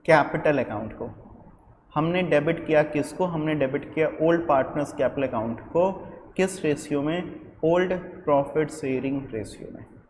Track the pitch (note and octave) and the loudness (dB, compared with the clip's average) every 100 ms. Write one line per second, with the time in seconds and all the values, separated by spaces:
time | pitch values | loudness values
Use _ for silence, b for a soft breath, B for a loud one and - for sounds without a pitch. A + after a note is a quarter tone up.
0 | - D#3 C#3+ D#3 D#3+ C#3+ A#2 G#2+ A2 - | 6 4 4 2 2 2 0 -4 -8 -8
1 | A#2+ - - - - - - - _ D3+ | -12 -12 -20 -20 -20 -20 -20 -20 _ -2
2 | D#3+ F3+ F3 D3 D3+ E3 - D3+ D3+ D3 | 0 0 2 2 2 -2 2 4 4 0
3 | C#3 - F3+ E3 D#3 D#3 C3 C3+ - D#3 | -2 -2 -2 0 -2 0 0 -2 -4 0
4 | D#3 - D#3+ E3+ E3 C#3 C3 D3+ C#3+ - | 0 2 4 4 4 2 2 -2 -4 0
5 | B2+ - C3+ A#2 A2+ A#2 - E3 F#3+ F#3 | 0 0 -2 -2 -4 -6 -2 0 0 -2
6 | B B B - F#3 F#3+ D#3 D3 - D3 | B B B -2 -2 0 -2 -2 -2 -2
7 | D3 E3+ F3 - - - D#3 F3 F#3 F3+ | 0 -2 -6 -12 -18 -2 2 4 2 -2
8 | - - - C#3+ C#3 D#3 D3+ - C3+ C3 | -6 -6 2 2 2 0 -2 -4 -4 -2
9 | C3+ C#3 C3+ A2+ G2+ - - - - - | -2 -4 -6 -8 -8 -12 -16 -16 -18 -20